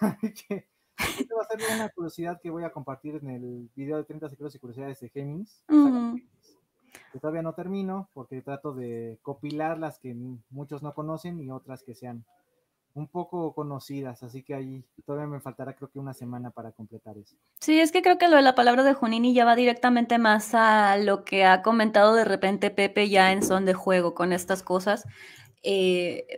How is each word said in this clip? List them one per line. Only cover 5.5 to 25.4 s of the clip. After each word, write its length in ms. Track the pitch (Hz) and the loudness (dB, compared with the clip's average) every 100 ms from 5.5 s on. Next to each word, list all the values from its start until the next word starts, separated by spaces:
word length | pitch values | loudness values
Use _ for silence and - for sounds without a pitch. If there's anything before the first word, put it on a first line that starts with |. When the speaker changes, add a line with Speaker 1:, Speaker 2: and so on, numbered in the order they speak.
| _ - | _ 2
Speaker 2:
Ujú. 160 | 302 | 4
Speaker 1:
Saga 160 | 285 247 | 4 2
Géminis, 280 | 233 240 _ _ _ _ _ _ _ - _ | -4 -8 _ _ _ _ _ _ _ -20 _
que 80 | 131 | -10
todavía 220 | 151 165 | -8 -6
no 120 | 165 | -8
termino 540 | 160 180 196 190 190 190 | -8 -8 -6 -6 -8 -12
porque 300 | 139 120 131 | -18 -14 -14
trato 320 | 139 139 151 | -12 -10 -10
de 440 | 131 120 117 117 113 | -10 -10 -10 -10 -12
compilar 560 | - 143 147 147 156 160 | -14 -12 -10 -6 -6 -6
las 200 | 156 - | -10 -12
que 100 | 131 | -14
m-, 280 | 120 127 123 _ | -12 -14 -16 _
muchos 320 | 131 139 143 | -16 -12 -12
no 120 | 147 | -12
conocen 460 | 151 156 160 175 170 | -10 -10 -10 -10 -12
y 100 | 131 | -12
otras 340 | 131 139 127 | -14 -16 -18
que 100 | - | -18
sean 300 | 113 123 120 113 _ _ _ _ _ _ | -18 -16 -16 -20 _ _ _ _ _ _
un 140 | 143 151 | -16 -10
poco 440 | 175 175 175 160 | -10 -8 -6 -6
conocidas, 680 | 156 147 139 - 139 131 120 | -6 -8 -10 -10 -10 -10 -14
así 220 | 123 131 | -16 -16
que 100 | - | -12
ahí 300 | 139 135 131 - - | -10 -10 -14 -18 -20
todavía 220 | - 143 147 | -10 -8 -8
me 140 | 143 | -10
faltará 340 | 135 120 131 | -12 -12 -14
creo 160 | 135 135 | -14 -16
que 80 | 139 | -12
una 160 | 139 | -12
semana 360 | 127 120 123 123 | -12 -12 -12 -12
para 200 | 120 113 | -14 -16
completar 480 | - 107 113 113 104 | -16 -18 -18 -20 -20
eso. 160 | 104 _ _ - | -20 _ _ -8
Speaker 2:
Sí, 220 | - 311 | 2 4
es 100 | 320 | 4
que 120 | 370 | 2
creo 160 | 359 359 | 4 4
que 100 | 349 | 6
lo 80 | 302 | 8
de 60 | |
la 120 | 269 | 8
palabra 300 | 254 240 247 | 6 4 4
de 100 | 277 | 4
Junini 400 | 269 226 226 247 | 2 0 2 2
ya 100 | 247 | 4
va 120 | 240 233 | 6 6
directamente 640 | 240 240 247 240 233 233 | 4 2 2 2 2 2
más 360 | 226 214 214 | 4 2 2
a 420 | 233 220 214 202 202 | 4 6 6 4 4
lo 280 | 208 196 | 2 0
que 200 | - 196 | 0 4
ha 160 | 190 185 | 6 6
comentado 520 | 214 226 214 214 208 | 4 2 4 6 8
de 100 | 226 | 6
repente 460 | 214 190 190 202 202 | 4 2 0 0 -2
Pepe 380 | 196 196 208 208 | 0 0 2 4
ya 240 | 196 190 | 6 6
en 100 | 190 | 4
son 220 | - 190 | 0 0
de 100 | 190 | 2
juego 400 | 185 196 185 170 | 0 2 2 2
con 180 | 165 175 | 0 0
estas 300 | 180 180 185 | 0 -2 -4
cosas. 440 | - 185 190 202 - - - - | -2 -2 0 -4 -6 -20 -20 -20